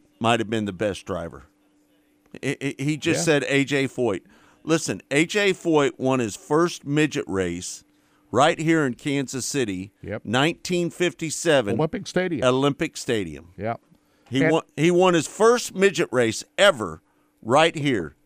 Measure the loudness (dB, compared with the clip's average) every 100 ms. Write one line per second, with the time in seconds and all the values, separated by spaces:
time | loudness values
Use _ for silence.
0 | _ -4 0 2 0 -2 -4 -4 -4 -4
1 | -6 -8 -8 -12 -20 _ _ _ _ _
2 | _ _ _ -10 -8 -6 -6 -4 -4 -2
3 | -2 0 2 0 2 0 0 0 -2 -2
4 | -2 -2 -8 _ _ _ -2 -2 -2 -8
5 | -4 -2 0 0 0 0 0 2 2 0
6 | -2 0 -2 -6 -2 0 0 -2 -4 0
7 | 0 -2 -4 -2 -2 -4 -10 -14 -18 _
8 | _ _ _ 2 2 2 2 2 0 -2
9 | -4 -2 -4 -6 -4 -2 -2 -4 -8 -14
10 | -12 -10 -2 0 0 0 -4 -2 -2 -2
11 | -2 -2 -8 -4 2 2 2 0 -2 -4
12 | -6 -4 -2 0 2 2 2 0 -4 -6
13 | -4 -2 -4 -8 -16 -10 -8 -8 _ _
14 | _ _ -6 0 2 2 0 0 2 4
15 | 4 4 0 2 4 4 0 0 2 2
16 | 0 2 0 0 -6 2 4 4 -2 -8
17 | _ _ _ _ 0 4 4 2 0 0
18 | -2 -10